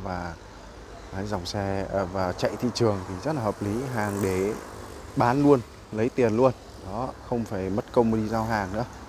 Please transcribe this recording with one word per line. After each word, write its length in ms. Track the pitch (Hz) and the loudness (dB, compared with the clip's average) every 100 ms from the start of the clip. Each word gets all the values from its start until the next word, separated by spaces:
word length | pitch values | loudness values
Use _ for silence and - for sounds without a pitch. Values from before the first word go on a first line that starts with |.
và, 320 | 92 90 87 80 - - - - - - - | -6 -4 -6 -10 -14 -18 -18 -16 -16 -16 -10
đấy, 140 | 95 101 | -6 -2
dòng 200 | 101 85 | -2 -2
xe, 400 | 104 98 98 95 | -2 0 0 0
à, 100 | 98 | 0
và 280 | 90 95 92 | 0 0 0
chạy 180 | 90 123 208 | 0 -2 0
thị 80 | 123 | -2
trường 240 | - 113 98 90 | 2 2 2 -4
thì 60 | 90 | -6
rất 120 | 127 151 | -4 -2
là 60 | |
hợp 200 | 107 - | -2 -2
lý, 200 | 101 110 135 | -2 -2 -2
hàng 240 | 120 104 101 | -2 -2 0
để 320 | 98 92 101 - - - - - - - | 0 2 0 -2 -10 -14 -14 -14 -6 2
bán 260 | 120 135 | 4 6
luôn, 180 | 143 135 - - - | 6 6 4 -14 -6
lấy 160 | 107 120 | 0 0
tiền 280 | - 117 110 | 4 4 6
luôn. 160 | 127 - - - 92 | 6 4 -8 -14 -8
Đó, 220 | 104 131 - - | -6 -6 -8 -4
không 160 | 120 | -2
phải 260 | 110 98 95 | -2 -2 0
mất 140 | 101 - | -2 2
công 220 | 123 113 | 4 6
đi 140 | 110 107 | 4 2
giao 160 | 113 | 0
hàng 280 | 113 107 92 | 0 0 0
nữa. 120 | 107 123 - | -2 -4 -8